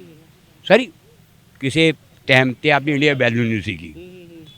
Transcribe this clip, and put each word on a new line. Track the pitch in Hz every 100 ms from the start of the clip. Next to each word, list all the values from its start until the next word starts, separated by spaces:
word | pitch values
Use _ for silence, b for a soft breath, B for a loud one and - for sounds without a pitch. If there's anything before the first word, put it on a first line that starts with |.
| 180 160 _ _ _ _ -
ਸਰ | 196
ਜੀ, | 247 - _ _ _ _ _ _
ਕਿਸੇ | 135 139 160 151 _ _ -
ਟਾਈਮ | 131 131 117
ਤੇ | 151
ਆਪਣੀ | 143 139
ਇੰਡੀਆ | 143 147
ਵੈਲਿਊ | 139 120 117
ਨਹੀਂ | 117 110
ਸੀਗੀ। | 101 90 85 151 180 180 170 - -